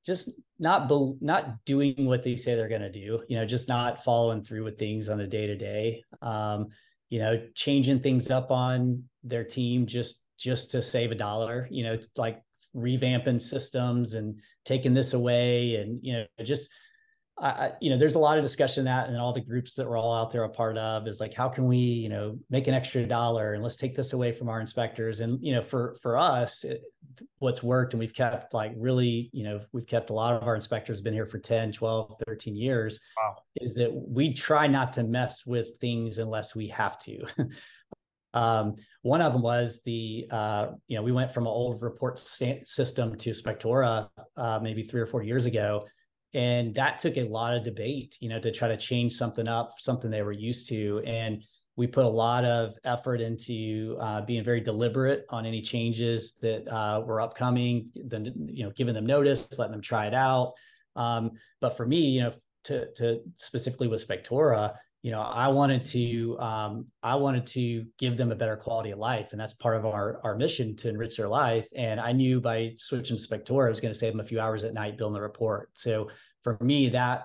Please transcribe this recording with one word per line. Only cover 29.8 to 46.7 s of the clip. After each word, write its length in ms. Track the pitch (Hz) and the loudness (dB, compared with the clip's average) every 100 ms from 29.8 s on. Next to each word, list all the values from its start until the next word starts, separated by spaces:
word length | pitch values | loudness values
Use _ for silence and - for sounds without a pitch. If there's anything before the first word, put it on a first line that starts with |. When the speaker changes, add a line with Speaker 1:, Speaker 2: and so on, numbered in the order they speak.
| - | -2
Speaker 1:
kept 220 | 117 - | -2 0
a 40 | |
lot 200 | 110 117 | 0 2
of 100 | 117 | 2
our 120 | 113 110 | 0 -2
inspectors 460 | - 110 - 104 | -2 -4 -4 -6
been 120 | 107 | -2
here 120 | 110 104 | -2 -4
for 140 | 107 | -8
ten, 320 | - 113 113 | 0 0 0
twelve, 480 | 104 113 113 110 - 113 | -2 -2 -2 -4 -10 -10
thirteen 280 | 110 117 104 | -8 -8 -4
years, 440 | 127 123 110 104 - 110 | 0 0 0 -6 -10 -4
Speaker 2:
Wow. 180 | 107 101 _ - | -4 -4 _ -8
Speaker 1:
is 180 | 120 113 | -6 0
that 160 | 117 | 0
we 400 | 131 - 117 151 | 0 -4 0 2
try 340 | 127 - 151 147 | 0 2 4 6
not 260 | 139 127 | 4 2
to 100 | 131 | 0
mess 420 | 113 123 123 - 123 | 0 0 0 -4 -4
with 220 | 120 113 - | -4 -4 -4
things 380 | 120 117 113 104 | -4 -2 -4 -4
unless 360 | 110 110 107 110 | -4 -4 -6 -8
we 120 | 104 | -6
have 280 | - 104 - | -2 -2 -4
to. 260 | - 104 - - | -12 -10 -8 -4
<laughs> 120 | 127 - - - _ - _ _ _ | -4 -6 -20 -20 _ -20 _ _ _
Um, 420 | 120 117 110 104 107 - _ | 0 4 4 0 -4 -14 _
one 200 | 123 160 | 2 4
of 140 | 160 127 | 4 4
'em 60 | |
was 400 | 117 120 120 - | 2 2 0 -4
the, 420 | - 117 110 113 - | -6 -4 -4 -8 -6
uh, 360 | 113 107 104 107 - - | -2 0 0 -2 -6 -6
you 80 | 110 | -2
know, 80 | |
we 80 | 113 | 2
went 220 | 123 127 | 2 0
from 100 | 127 113 | -2 -2
an 40 | |
old 300 | 110 123 110 | 0 -2 -2
report 360 | 120 - 127 127 | -6 -4 -4 -4
sa-, 460 | - - 123 131 | -8 -2 -2 -2
system 540 | - - 127 - 113 107 | -4 -2 0 0 -2 -2
to 140 | 120 | -6
Spectora, 800 | 110 117 104 113 131 123 110 107 - - - | -4 -6 -4 2 4 4 2 -2 -14 -18 -6
uh, 220 | 117 110 | -2 -2
maybe 200 | 110 110 | -2 -4
three 180 | 110 120 | -4 -2
or 40 | 110 | -2
four 160 | 127 | -2
years 240 | 107 123 120 | 0 0 2
ago. 400 | 107 104 104 104 _ _ _ _ | 2 2 0 -4 _ _ _ _
And 400 | 139 123 120 117 | 0 2 2 0